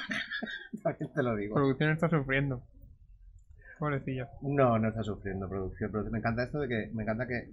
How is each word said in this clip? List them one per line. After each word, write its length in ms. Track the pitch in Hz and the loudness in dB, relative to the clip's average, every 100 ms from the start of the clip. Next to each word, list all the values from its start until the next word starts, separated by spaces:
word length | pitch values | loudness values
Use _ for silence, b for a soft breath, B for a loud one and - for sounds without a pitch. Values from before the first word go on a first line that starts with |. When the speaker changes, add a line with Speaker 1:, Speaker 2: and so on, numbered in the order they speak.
| - - - - | -4 -6 -6 -6
Speaker 1:
<laughs> 480 | - - - - | -6 -10 -10 -4
También 280 | 160 127 156 | -2 -2 -4
te 100 | 151 | 0
lo 120 | 123 104 | 0 0
digo. 200 | 104 123 | 0 2
Speaker 2:
Producción 360 | 139 135 156 | 4 4 2
está 180 | 156 165 | 4 2
sufriendo. 540 | 160 135 135 139 123 - - - - - - - - - - B - | 2 2 2 2 -2 -8 -20 -20 -20 -20 -20 -20 -20 -20 -20 B -4
Pobrecilla. 500 | 151 139 139 127 120 - | -2 0 -2 -6 -6 -6
Speaker 1:
No, 360 | 139 143 127 113 | 0 6 6 6
no 80 | 110 | 4
está 140 | 110 | 2
sufriendo 460 | 107 95 98 95 92 | -2 -4 -4 -4 -4
producción. 420 | 98 92 - 104 | -2 -4 -4 -2
Producción. 200 | 104 101 | -2 -2
Me 60 | 110 | 0
encanta 240 | 117 113 | 0 0
esto 160 | 123 151 | -2 -2
de 80 | 131 | -2
que, 240 | 113 95 | -2 -2
me 100 | 113 | -4
encanta 240 | 107 110 123 | -2 -2 -2
que, 220 | 120 - | -4 -6